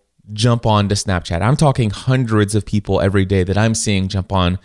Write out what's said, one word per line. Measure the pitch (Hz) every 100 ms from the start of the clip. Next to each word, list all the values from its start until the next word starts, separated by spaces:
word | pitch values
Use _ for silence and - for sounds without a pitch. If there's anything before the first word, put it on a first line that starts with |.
| _ _ -
jump | 107 120 117 117
on | 104 101
to |
Snapchat. | 101 - 90 - 85
I'm | 107 -
talking | 147 135 110
hundreds | 98 - 131 120 107 101
of | 107 -
people | 104 101 95
every | 98 98
day | 95 98
that | 90 95
I'm | 113
seeing | 110 110 101 95
jump | 98 90
on | 98 90 92